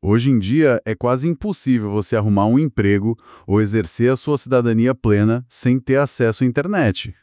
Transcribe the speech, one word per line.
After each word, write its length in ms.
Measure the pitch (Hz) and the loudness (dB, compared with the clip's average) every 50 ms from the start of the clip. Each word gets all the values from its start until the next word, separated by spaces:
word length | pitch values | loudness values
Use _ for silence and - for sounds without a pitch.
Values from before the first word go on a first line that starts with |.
Hoje 300 | - 95 104 117 120 139 | -2 0 0 2 2 2
em 80 | 131 113 | 0 0
dia 420 | 92 98 127 160 156 139 120 - - | 0 0 0 2 2 2 2 0 -2
é 80 | 110 110 | -6 -8
quase 340 | - - 120 127 127 139 170 | -4 -2 -2 -2 -2 -2 -4
impossível 640 | 170 - - 214 190 - - 131 127 117 107 104 | -4 -4 -4 -6 -6 -4 -2 0 0 0 0 -2
você 260 | 101 107 101 - 123 | -4 -4 -4 -2 -2
arrumar 300 | 110 104 107 101 98 101 | 0 0 2 2 2 2
um 120 | 110 117 139 | 2 2 2
emprego 600 | 160 143 - - 101 101 101 101 101 113 113 - _ - - - - | 0 0 -2 0 0 2 2 2 0 -2 -4 -6 _ -20 -20 -20 -6
ou 140 | - 95 107 | -2 0 0
exercer 500 | 110 98 104 110 98 - - - 117 123 | 2 2 0 -2 -2 -2 -2 0 0 2
a 60 | 131 | 2
sua 220 | 123 - 151 147 - | 0 -2 -2 -2 -2
cidadania 560 | - 123 131 123 120 120 113 113 113 127 127 | -2 0 0 0 2 2 2 2 2 0 0
plena 500 | - - 113 104 101 104 110 117 123 123 - | 0 0 0 2 4 4 2 2 0 -4 -8
sem 300 | - - - 127 127 131 | -8 -4 0 0 0 0
ter 180 | 123 - 131 | 0 0 0
acesso 480 | 135 143 135 - - 127 113 110 - 131 | 0 0 -2 -2 0 0 0 0 0 -2
à 20 | |
internet. 680 | 123 120 143 143 180 208 185 147 107 - - - 110 - _ | 0 0 -2 -4 -2 -2 0 0 0 0 -2 -8 -12 -14 _